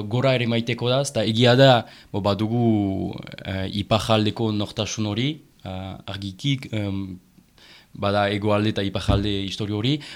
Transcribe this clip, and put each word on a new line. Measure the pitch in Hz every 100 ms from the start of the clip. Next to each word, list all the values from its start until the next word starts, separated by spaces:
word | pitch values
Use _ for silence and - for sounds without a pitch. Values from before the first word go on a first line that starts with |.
| 104
gora | 123 131
ere | 127 117
maiteko | 117 117 120 120
da, | 131
eta | 139 113 107
egia | 113 123 127
da, | 135 120 - - -
bo, | 104
badugu, | 101 101 110 120 117 107 101 95 92 - - -
eh, | - 95 95
iparraldeko | 101 95 110 - 110 104 98 113
nortasun | 104 101 - 101 - 107
hori, | 104 135 156 - _ 98
eh, | 92 95 95 -
argikik, | 98 98 92 143 135 101
em, | 110 101 98 95 92 _ _ _ _ - - _
bada | - 101 101 101
hegoalde | 104 107 104 107
eta | 104
iparralde | 98 95 101 104 101 98 98
historio | 90 104 104
hori, | 123 151 -